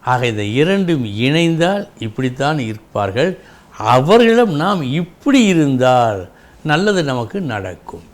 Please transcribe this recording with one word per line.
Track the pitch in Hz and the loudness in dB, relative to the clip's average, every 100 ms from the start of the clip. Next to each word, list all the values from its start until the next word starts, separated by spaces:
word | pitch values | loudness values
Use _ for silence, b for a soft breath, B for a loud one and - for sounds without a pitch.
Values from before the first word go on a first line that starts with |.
ஆக | - 127 123 | -2 -2 -2
இந்த | 107 104 | -4 -4
இரண்டும் | 117 156 196 185 160 117 101 | 0 0 0 0 -2 -4 -2
இணைந்தால் | 123 156 170 165 170 202 208 - | 0 0 0 0 -2 -2 -8 -10
இப்படித்தான் | 113 104 131 127 139 156 | -10 -4 -6 -2 -4 -2
இருப்பார்கள். | 113 107 _ 104 101 104 165 185 B B B - 107 | -6 -10 _ -6 -4 -2 -4 -4 B B B -8 2
அவர்களிடம் | 123 143 226 226 226 233 147 | 2 4 4 6 4 2 0
நாம் | 170 196 135 | -2 -2 -2
இப்படி | 147 175 - - 269 214 | -4 -6 -6 0 4 4
இருந்தால் | 170 147 131 127 127 117 101 90 b b b | 4 2 2 4 4 2 -2 -8 b b b
நல்லது | 156 151 202 190 | -2 0 2 0
நமக்கு | 147 127 113 202 165 | -2 -4 -6 -6 -6
நடக்கும். | 107 95 85 - 82 80 | -6 -8 -12 -16 -18 -20